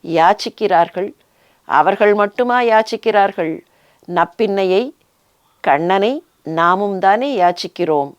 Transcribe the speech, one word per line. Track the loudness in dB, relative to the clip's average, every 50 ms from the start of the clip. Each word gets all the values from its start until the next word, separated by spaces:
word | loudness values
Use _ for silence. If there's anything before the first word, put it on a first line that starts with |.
| -8
யாச்சிக்கிறார்கள். | -2 0 4 4 4 4 2 -4 -12 -8 -4 -2 0 2 2 0 0 -2 -8 -8 -8 -10 _ _ _ _ _ _ _ _ _ _
அவர்கள் | -2 0 2 2 2 2 2 2 2 2
மட்டுமா | 2 0 -2 _ -4 -2 0 0 0
யாச்சிக்கிறார்கள்? | 0 2 2 2 2 0 -8 -4 -4 0 2 2 2 0 0 -4 -6 -6 -6 -10 _ _ _ _ _ _ _ _ _ -4 -2
நப்பின்னையை, | -2 -2 -2 0 -4 -2 -2 0 -2 0 0 0 0 -2 -4 -10 _ _ _ _ _ _ _ _ _ _ _ _ _
கண்ணனை | 0 0 0 2 2 0 0 0 0 -2 -2 -6 _ _ _ _ _
நாமும் | -8 -2 0 2 2 2 0 -2 -4 -4 0
தானே | 2 2 2 2 0 -4 0 2
யாச்சிக்கிறோம். | 0 0 0 -2 -10 -12 _ -6 -2 0 0 -2 -2 -4 -10